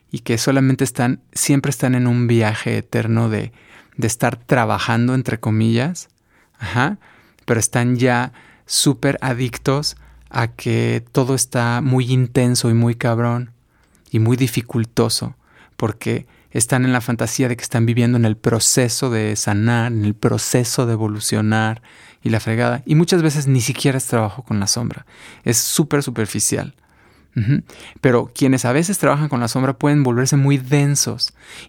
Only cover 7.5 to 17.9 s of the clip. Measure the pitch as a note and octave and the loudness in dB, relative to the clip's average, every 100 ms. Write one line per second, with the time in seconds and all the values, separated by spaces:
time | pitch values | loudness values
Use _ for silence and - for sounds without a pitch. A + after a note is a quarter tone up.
7.5 | A#2 - B2+ A#2+ B2 B2+ A#2+ B2 - - | -2 0 0 0 2 2 2 -2 -10 -20
8.5 | _ - - D3+ A#2+ C#3 C#3 C3+ A#2+ B2+ | _ -6 0 0 0 -2 -2 -4 -4 -4
9.5 | - - C#3 D#3 - - - - B2 A#2 | -4 -2 -2 -2 -10 -18 -20 -8 -4 -4
10.5 | - A#2+ A2+ A#2 A#2 A#2 - B2+ C3 - | -4 -2 0 0 -2 -2 -2 0 0 -2
11.5 | B2+ A#2 A#2+ C#3+ B2+ B2 B2+ B2 C3+ B2 | -2 0 0 0 0 2 0 2 2 2
12.5 | B2 B2 A#2 A#2 A#2 B2 A#2 A#2+ A#2+ A#2+ | 2 2 2 2 0 -2 0 0 -2 -6
13.5 | - _ _ _ _ _ A2+ A2 B2 C3 | -14 _ _ _ _ _ 0 2 2 0
14.5 | - - B2 A2+ - A2+ - A#2 - _ | -2 -4 -4 -2 0 0 0 -6 -12 _
15.5 | _ - - A2+ A2 A#2 A#2 - _ _ | _ -20 -6 -6 -4 -6 -6 -8 _ _
16.5 | A#2+ A2+ B2+ B2+ B2 A#2 A#2 A#2 - B2+ | -2 0 0 2 0 -2 -4 -2 -2 -2
17.5 | A#2 - B2 A#2 | -4 -4 0 0